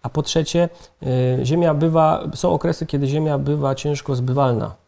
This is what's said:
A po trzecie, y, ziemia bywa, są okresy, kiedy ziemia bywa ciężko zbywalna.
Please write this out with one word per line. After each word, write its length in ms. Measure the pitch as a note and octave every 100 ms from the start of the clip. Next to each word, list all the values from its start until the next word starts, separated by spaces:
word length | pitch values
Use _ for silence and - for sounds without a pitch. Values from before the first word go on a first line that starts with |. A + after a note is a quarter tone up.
A 80 | B2
po 120 | D3+
trzecie, 460 | D3 E3 D3+ E3+ E3+ - - _
y, 420 | C3 B2+ B2+ B2+ B2
ziemia 280 | E3 E3+
bywa, 500 | D3 E3 D#3+ D#3 D#3+ D#3 -
są 160 | F3+
okresy, 340 | D#3+ E3+ E3 E3
kiedy 220 | C#3+ C3+
ziemia 300 | D3+ D#3 C#3+
bywa 380 | C#3 D3 C#3 C3
ciężko 400 | D3 C#3+ - B2+
zbywalna. 600 | B2+ C3 C3 A#2 A2 -